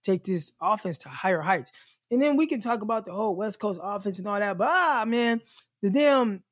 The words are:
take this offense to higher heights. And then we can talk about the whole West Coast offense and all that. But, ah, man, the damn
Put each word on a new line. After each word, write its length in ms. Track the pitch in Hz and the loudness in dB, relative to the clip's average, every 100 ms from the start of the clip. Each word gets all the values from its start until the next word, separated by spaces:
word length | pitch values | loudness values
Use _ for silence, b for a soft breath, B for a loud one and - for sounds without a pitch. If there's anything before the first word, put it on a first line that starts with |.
take 220 | - 190 | 0 -2
this 280 | - 180 151 _ | 0 -4 -4 _
offense 380 | 170 214 190 156 | -2 0 -2 -8
to 100 | 139 | -10
higher 320 | 131 190 175 | -4 0 0
heights. 320 | 156 185 127 b b b _ | 2 0 -2 b b b _
And 120 | 240 | 2
then 140 | 294 285 | 4 4
we 100 | 320 | 2
can 140 | 269 | 0
talk 220 | 226 233 | -2 -2
about 240 | 214 226 220 | -2 -4 -4
the 60 | |
whole 220 | 180 214 180 | -4 -2 -2
West 240 | 214 196 | -4 -4
Coast 200 | 208 175 | -4 -4
offense 360 | 185 202 202 190 | -6 -6 -6 -6
and 100 | 196 | -4
all 100 | 202 | -2
that. 200 | 202 180 | -2 0
But, 100 | 240 | 2
ah, 340 | 359 339 262 220 | 2 2 0 0
man, 340 | 233 233 233 b b b _ | 2 2 0 b b b _
the 100 | 202 | 0
damn 520 | 240 294 269 240 190 _ | 4 6 4 2 -2 _